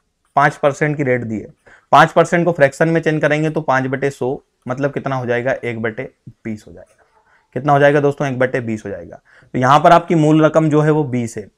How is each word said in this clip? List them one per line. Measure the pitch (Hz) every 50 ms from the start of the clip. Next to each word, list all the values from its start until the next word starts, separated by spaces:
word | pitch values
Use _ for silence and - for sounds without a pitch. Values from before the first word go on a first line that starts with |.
| _ _ _ _ _ _ _
पांच | 143 143 151 143
परसेंट | - - 143 131 - 156 151 151
की | 151 143
रेट | 127 127 123
दी | 117 110 110 101
है। | 104 - - _ _ - - _ _ _
पांच | 135 143 160 156
परसेंट | - 180 160 - 180 170 170
को | 170
फ्रैक्शन | 165 156 139 135 - - 165 165
में | 165 165
चेंज | 160 160 156 151
करेंगे | 151 147 151 151 156 160
तो | 151 156
पांच | 151 - 131 131 131
बटे | 131 139 135 139 139
सौ | - - 123 123 139 - - _ _ _ _
मतलब | 123 127 135 139 139
कितना | - 131 107 139 135
हो | 131 123
जाएगा? | 120 120 120 120 135 123
एक | - - 120 117 113
बटे | 113 113 107 123 135 - - _ _ - - _ -
बीस | 113 110 104 -
हो | - 87
जाएगा। | 92 92 _ _ _ _ _ _ _ _ _ _ _ _ _ -
कितना | 135 135 147 143
हो | 143
जाएगा | 143 143 143 151
दोस्तों? | 143 143 139 - 147
एक | 135 127 123
बटे | 127 123 131 135
बीस | 117 113 110 104 -
हो | 101
जाएगा। | 95 87 85 82 82 - _ _ _ _ _ _ -
तो | 123
यहाँ | 123 127 143 147
पर | 160 170
आपकी | 170 170 165 - 180
मूल | 160 151 151 156 156 156
रकम | 151 156 160 156 156
जो | 147 151
है | 151 156
वो | 151 156 147
बीस | 127 123 123 117 113 -
है | 110 98 - _